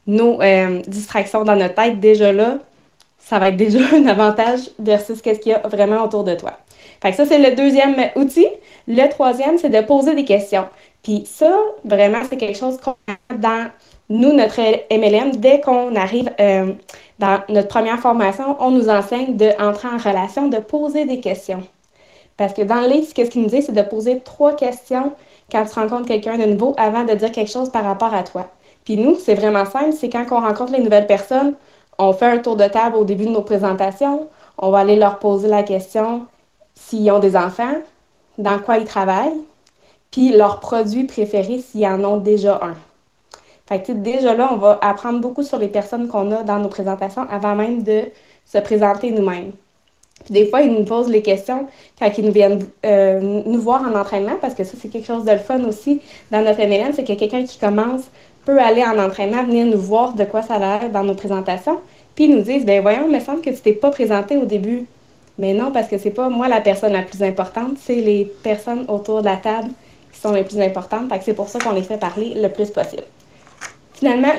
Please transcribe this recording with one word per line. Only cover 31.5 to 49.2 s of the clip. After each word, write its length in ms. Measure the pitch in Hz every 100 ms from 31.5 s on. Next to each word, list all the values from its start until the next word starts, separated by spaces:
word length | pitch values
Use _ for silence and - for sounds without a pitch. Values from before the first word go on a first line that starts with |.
| 285 _ _ _ -
on 160 | 196
fait 140 | 190 240
un 100 | 240
tour 180 | 240 220
de 100 | 202
table 300 | 220 233 226
au 100 | 208
début 200 | 196 214
de 60 |
nos 100 | 220
présentations, 840 | 202 208 196 190 196 190 277 285 311 _ _ -
on 100 | 190
va 100 | 196
aller 180 | 196 208
leur 200 | 202 202
poser 300 | 208 196 214
la 160 | 208
question 640 | 202 190 190 220 220 240 240 _ _ _ _
s'ils 380 | _ - 220 208
ont 80 | 202
des 160 | 196 190
enfants, 400 | 180 185 240 311 311 _ _ _ _ -
dans 180 | 208 202
quoi 200 | 202 226
ils 80 | 214
travaillent, 560 | 208 190 190 269 311 - _ _ _ _ _ _
puis 220 | - 254
leurs 280 | 220 202 202
produits 440 | - 233 214 226
préférés 560 | 262 - 208 208 196 254
s'ils 260 | 247 214 202
en 180 | 190
ont 140 | 202 208
déjà 420 | 202 208 196 196
un. 100 | 175 165 - _ _ _ _ - _ _ _
Fait 140 | 196
que, 60 | 190
tu 40 |
sais, 60 | 220
déjà 340 | 202 262 254
là, 160 | 226 262
on 40 | 226
va 240 | 202 208
apprendre 380 | 208 202 247 240
beaucoup 240 | 240 247
sur 160 | 285 247
les 80 | 202
personnes 400 | 208 202 240 240
qu'on 240 | 214 196
a 100 | 214
dans 160 | 214 202
nos 120 | 202
présentations 580 | 208 190 190 196 220 262
avant 240 | 202 208
même 300 | 208 220 240
de 220 | 208 214 233 - _ _ _
se 120 | 208
présenter 540 | 202 214 208 202 247
nous-mêmes. 400 | 220